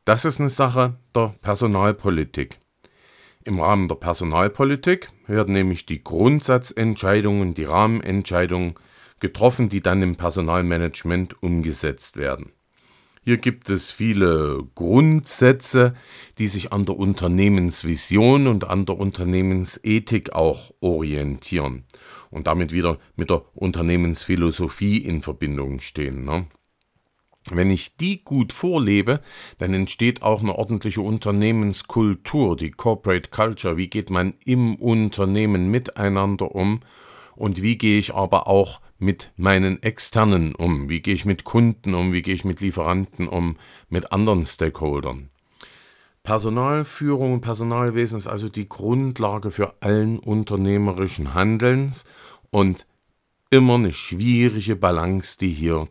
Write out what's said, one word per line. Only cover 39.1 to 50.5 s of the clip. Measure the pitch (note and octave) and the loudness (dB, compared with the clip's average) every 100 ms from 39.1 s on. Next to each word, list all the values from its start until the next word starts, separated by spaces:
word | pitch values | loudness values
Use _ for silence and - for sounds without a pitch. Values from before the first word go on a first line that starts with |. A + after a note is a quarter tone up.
| F#2+ - - | -2 -8 -2
meinen | F#2 F#2+ F#2+ F#2 | 2 4 2 0
Externen | A2 - - A2+ G#2+ F#2+ D#2+ - | -4 -4 -2 2 4 4 0 0
um? | E2+ D2+ C#2 | 0 0 -2
Wie | E2 | -4
gehe | G#2 | -2
ich | F#2+ | -2
mit | G2+ F#2+ | 0 -2
Kunden | - A#2 A#2 A2 - | 0 2 2 2 -2
um? | F2+ F#2 | 0 0
Wie | F2+ | 0
gehe | F#2 | -2
ich | F#2 | -4
mit | G2 E2 | -4 -2
Lieferanten | G2 F2 D#2+ F#2 F#2+ - F2 | -4 -2 -2 -2 -4 -6 -4
um? | F2+ E2+ E2 - - _ | -2 -2 -4 -14 -20 _
Mit | F2+ - | -6 -2
anderen | F#2+ A2 G2 | 0 2 2
Stakeholdern? | D#2 - D#2+ - D#2 C#2+ C2 C2 C2+ _ _ _ - - _ _ _ _ | -2 -4 -4 -2 -4 -4 -6 -10 -16 _ _ _ -20 -20 _ _ _ _
Personalführung | - A2 A2 A#2 C3 D3+ D3 - D3 C#3 C3 | -4 -2 0 -2 0 -2 -4 -4 -2 0 0
und | B2 | -2
Personalwesen | A#2 A2 A#2 A#2+ B2 A#2 A#2 A2 | -4 -4 -2 0 0 0 -2 -4
ist | F#2+ | -6
also | G#2+ G#2+ | -8 -6
die | G#2+ G2 | -8 -10
Grundlage | - G2+ B2 C3+ B2 G#2+ G#2 G#2 | -6 -2 0 -2 -2 -4 -2 -6
für | - G2+ - | -4 -6 -2
allen | G#2 G#2+ A2 A2+ | 0 2 2 -2
unternehmerischen | - G#2+ G#2+ | -2 -2 0